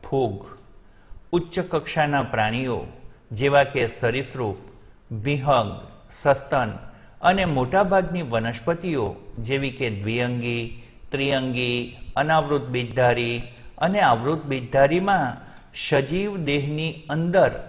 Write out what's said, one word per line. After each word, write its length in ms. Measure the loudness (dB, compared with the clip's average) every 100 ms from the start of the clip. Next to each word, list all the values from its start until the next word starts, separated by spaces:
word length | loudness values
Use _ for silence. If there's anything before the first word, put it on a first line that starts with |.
ફૂગ, 360 | -2 0 0 -4 -12 -20 -20 -20 -20 -20 -20 -20 -2
ઉચ્ચ 240 | -2 -2 -4 -2
કક્ષાના 640 | -4 -2 0 2 2 0
પ્રાણીઓ 480 | 0 0 0 -2 -4 -6 -14 -20 -20 _
જેવા 340 | -2 4 4 4
કે 180 | 2 -2
સરીસૃપ, 680 | 0 -2 0 -4 -4 -4 -4 -12 -20 -20 -20 -12 -6
વિહંગ, 520 | -2 -2 4 4 2 -6 -14 -20 -14
સસ્તન 600 | -2 2 2 2 0 0 -6 -14 -18 -20 0
અને 240 | 2 4 2
મોટાભાગની 800 | 0 2 2 4 4 2 -4 -2
વનસ્પતિઓ 760 | -2 -2 -4 -4 -2 -2 0 -2 -4 -14 -10
જેવી 320 | -4 -2 -2
કે 160 | -4 -4
દ્વિઅંગી, 680 | -4 -4 -2 -2 -2 -4 -4 -6 -10 -18 -20 -8
ત્રિઅંગી, 680 | -2 0 0 -2 -2 -2 -2 -4 -10 -8 -2
અનાવૃત 500 | 2 2 2 -2 0
બીજધારી 680 | -4 -2 2 4 4 0 -2 -6 -14 -20 -2
અને 220 | 0 4
આવૃત 400 | 4 4 2 -2 -2
બીજધારીમાં 920 | -6 0 4 6 4 2 2 0 -6 -16 -20 -16 -8
સજીવ 520 | 0 2 2 -2 -2 -4
દેહની 540 | 0 0 0 -4 -4 -6 -4
અંદર 420 | -2 2 6 4 2